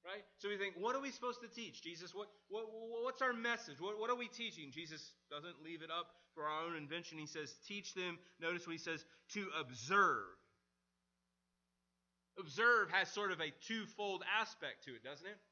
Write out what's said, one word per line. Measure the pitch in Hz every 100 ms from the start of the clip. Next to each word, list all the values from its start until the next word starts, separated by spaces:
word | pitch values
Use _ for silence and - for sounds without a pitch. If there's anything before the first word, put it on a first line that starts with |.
Right? | 175 202 - _
So | 202
we | 202
think, | 196 175
"What | 214 269
are |
we | 277
supposed | - 247 240
to | 233
teach, | 240 214 117
Jesus? | 160 165 175
What, | 185 202 - _
what, | 208 220 220 226 233
what's | 247 247
our | 262
message? | 240 233 233 - 135
What, | 185 214
what | 233
are | 247
we | 240
teaching?" | - 226 165 143
Jesus | 151 170 156 - - _
doesn't | 147 170 147
leave | 160 165
it | 160
up | 165 170 - _
for | -
our | 151 156 170
own | 165
invention. | 143 165 170 156
He | 151
says, | 160 147 - -
"Teach | 202 196
them," | 190 180 170 - -
notice | 165 175 170
what |
he | 165
says, | 170 165 - - -
"to | 208 190 151
observe." | 135 123 123 202 185 123 95 95 _ _ _ _ _ _ _ _ _ _ _ _ _ _ _ _ _ _ _ -
Observe | 165 139 240 233 185
has | 185 180
sort | 202 202
of | 170
a | 156 - -
twofold | 226 196 - 202 185 180 208
aspect | 214 - 147 113
to | -
it, | 117
doesn't | 127 143 185
it? | 208 _